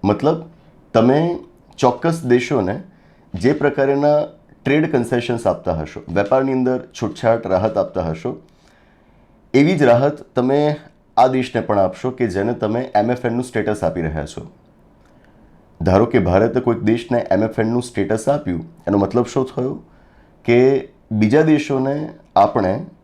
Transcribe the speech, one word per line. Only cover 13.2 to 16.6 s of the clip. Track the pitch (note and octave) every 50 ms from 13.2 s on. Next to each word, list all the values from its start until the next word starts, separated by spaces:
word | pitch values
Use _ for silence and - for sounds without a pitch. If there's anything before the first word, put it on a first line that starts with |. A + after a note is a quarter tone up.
| - A#2+
એનનું | A2+ A#2+ B2+ B2
સ્ટેટસ | - A2 G#2+ G#2+ G#2+ G#2 - E2
આપી | E2+ F2+ E2
રહ્યા | D#2 D2+ D#2 C#2+ - -
છો. | - - - - _ _ _ _ _ _ _ _ _ _ _ _ _ _ _ _ _ _ _ _ _ _ _ _ _
ધારો | - F#2 F#2 F#2+ A2 A#2 -
કે | B2 F2+ F2+
ભારતે | F2 F#2+ G#2+ A2+ - B2+